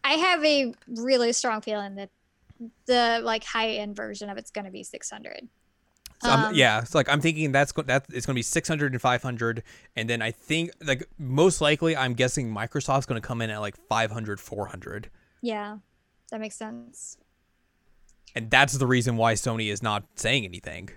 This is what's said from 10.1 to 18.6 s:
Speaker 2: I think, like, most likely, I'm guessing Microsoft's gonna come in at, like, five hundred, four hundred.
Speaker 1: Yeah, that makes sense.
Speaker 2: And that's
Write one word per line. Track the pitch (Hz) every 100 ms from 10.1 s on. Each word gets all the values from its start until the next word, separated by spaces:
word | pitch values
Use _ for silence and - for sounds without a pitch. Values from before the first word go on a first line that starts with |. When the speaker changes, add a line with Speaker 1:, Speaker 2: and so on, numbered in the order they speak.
| 117
Speaker 2:
I | 110
think, | 110 - 156 170 -
like, | 151 131 - -
most | 139 135 185 -
likely, | 151 151 165
I'm | 151 127
guessing | 120 127 151 120
Microsoft's | 107 113 147 135 135
gonna | 131 117
come | - 120
in | 113
at, | 107
like, | 104 - _
five | 110 113
hundred, | 113 107 101
four | - 104 98
hundred. | 92 - 104 - - _ _
Speaker 1:
Yeah, | 240 214 208 214 _ _ _ _ -
that | 220
makes | 214 -
sense. | 220 233 240 - - - _ _ _ _ _ _ _ _ _ _ -
Speaker 2:
And | 123 113
that's | 127